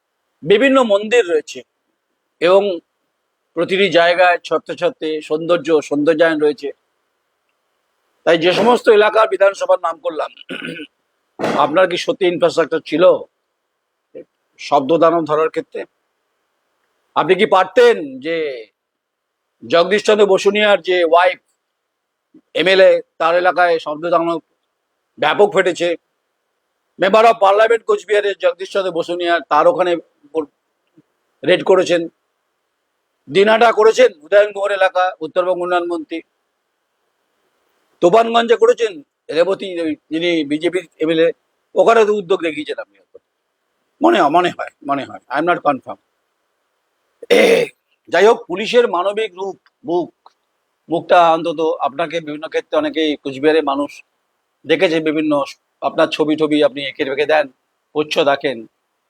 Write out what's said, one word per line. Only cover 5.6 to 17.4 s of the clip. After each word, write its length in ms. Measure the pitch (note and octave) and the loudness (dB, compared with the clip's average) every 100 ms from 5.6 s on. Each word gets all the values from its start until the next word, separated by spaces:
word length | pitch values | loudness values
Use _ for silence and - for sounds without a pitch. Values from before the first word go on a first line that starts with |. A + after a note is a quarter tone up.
| C#3+ D#3+ | 0 -2
সৌন্দর্যায়ন 580 | - D3 D3 D#3 E3 D#3 | 0 -2 0 2 0 2
রয়েছে। 320 | D3+ D3 C#3+ - _ _ _ _ _ _ _ _ _ _ _ _ _ _ | -2 -2 -10 -14 _ _ _ _ _ _ _ _ _ _ _ _ _ _
তাই 140 | - E3+ | 0 2
যে 160 | E3+ | 2
সমস্ত 360 | F3 A3 A#3 - | 2 2 2 4
এলাকার 380 | G#3 G#3+ G#3+ A3 | 4 4 2 0
বিধানসভার 520 | F#3+ G3 G3 F#3 F#3 | 2 0 0 -2 0
নাম 200 | E3+ E3 | -2 -6
করলাম, 320 | E3+ D#3 B2 - - - - E3 D3 _ _ _ _ - - G#3 | -8 -8 -10 -12 -18 -14 -14 -14 -18 _ _ _ _ -8 -6 -2
আপনার 320 | C#3+ D#3+ F#3 | 0 2 0
কি 80 | E3+ | -2
সত্যি 300 | - D#3+ F3+ | -6 -2 -2
ইনফ্রাস্ট্রাকচার 520 | E3+ E3+ D3 D#3 D#3+ - | 0 -2 0 -4 -4 -6
ছিল 200 | D3+ F3+ C#3+ - _ _ _ _ _ _ _ _ D3 - _ _ _ | 2 2 2 -4 _ _ _ _ _ _ _ _ -20 -20 _ _ _
শব্দ 400 | - C#3 C3 E3 | -2 -2 0 2
দানব 280 | E3 E3+ D3+ | 2 0 -2
ধরার 240 | D3+ D#3+ | -2 -2
ক্ষেত্রে? 360 | D#3+ C#3 A3 F#3 _ _ _ _ _ _ _ _ _ _ _ _ - | -4 -10 -14 -14 _ _ _ _ _ _ _ _ _ _ _ _ -4
আপনি 200 | D3+ | 0
কি 100 | F#3 | 0